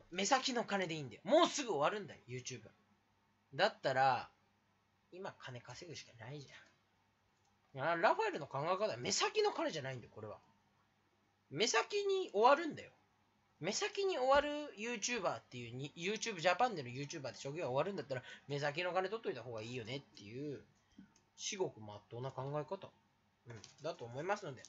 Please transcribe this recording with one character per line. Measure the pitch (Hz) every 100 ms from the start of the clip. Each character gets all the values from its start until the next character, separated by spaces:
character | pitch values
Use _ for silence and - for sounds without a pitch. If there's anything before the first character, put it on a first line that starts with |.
| -
目 | 175 196
先 | 262 269
の | 233 202
金 | 196 180
で |
い | 160
い |
ん | 135
だ | -
よ。 |
も | - 294 330
う |
す | -
ぐ | 247
終 | 156
わ | 151
る | 208
ん | 165
だ |
よ、 | 104 -
YouTube。 | 123 120 123 104 - _ _ _ _ _ _ _ 139
だ | 202
っ | -
た | 151
ら、 | 131 135 120 - _ _ _ _ _ _ _ _
今 | 175 190 -
金 | - 123
稼 | 117 120 175
ぐ | 117
し | -
か | 110
な | 110
い | 147
じ | 135 - - _ _ _ _ _ _ _ _ _ _ 135
ゃ |
ん。 | 143
あ、 | 170
ラ | 208
フ | 370
ァ | 440
エ |
ル | 285
の | 143
考 | 135
え | 156 185
方 | 214
は | 117
目 | 147
先 | - 415 415
の | 415
金 | - 311
じ | 165
ゃ |
な | 135
い | 131
ん |
だ | 110
よ、 |
こ | -
れ | 107
は。 | 95 - _ _ _ _ _ _ _ _ _ _
目 | 139 214
先 | 440 440 415 403
に | 381 359
終 | 196
わ | 233 285
る | 339
ん | -
だ |
よ。 | - - _ _ _ _ _ -
目 | 156
先 | - 415 392 392
に | 339
終 | 254
わ | 277
る | 294 294 294 196
YouTuber | 220 240 208 240 170 120
っ |
て | - 123
い | 120
う |
に、 | 123 143 170
YouTube | 170 214 233 190
ジ | 165
ャ | 180
パ | 254
ン | 190
で |
の | 123
YouTuber | 123 143 165 131
っ |
て | -
職 | 139 151
業 |
が | 151
終 | 127
わ |
る | 165
ん | 196
だ |
っ | -
た |
ら、 | 127 - - -
目 | 143
先 | 147 143
の | 180
金 | 175 190
取 | 220
っ |
と | 233
い |
た | 135
方 | 113
が | 113
い | 110
い | 127
よ | 107
ね | 135
っ |
て | 139 -
い | 104 120 147
う、 | 127 - _ _ - - _ _ -
至 | - 208
極 | 170 117
ま | 107 104
っ | -
と | 117
う |
な | 131
考 | 131 135 147
え |
方。 | 147 190 - - _ _ _ _ -
う |
ん。 | 113 - -
だ | 143 175
と | 117
思 | 123
い |
ま | 170 208
す | 190
の |
で、 | 127